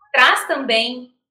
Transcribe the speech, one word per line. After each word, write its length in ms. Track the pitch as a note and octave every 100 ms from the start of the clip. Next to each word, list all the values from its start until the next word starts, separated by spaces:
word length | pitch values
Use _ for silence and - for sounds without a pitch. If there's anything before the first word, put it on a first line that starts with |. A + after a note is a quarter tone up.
| _
traz 340 | B3 C4+ G4 -
também, 600 | D4 A#3+ A3+ A#3+ B3 - _ _